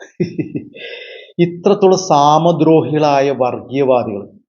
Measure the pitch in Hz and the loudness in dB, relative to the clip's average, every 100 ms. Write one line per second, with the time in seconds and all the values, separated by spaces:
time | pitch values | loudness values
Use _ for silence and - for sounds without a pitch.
0 | - - 170 170 - 151 - - - - | -16 -8 -8 -6 -10 -10 -14 -18 -18 -16
1 | - - - - 175 175 202 196 190 185 | -18 -20 -12 -2 -2 0 0 2 2 2
2 | 185 151 143 156 139 160 156 160 127 151 | 2 2 4 4 2 2 4 2 2 0
3 | 151 139 139 127 123 117 101 131 135 123 | 0 2 0 0 -2 -4 -8 -2 2 2
4 | 113 101 101 - | 0 -8 -12 -20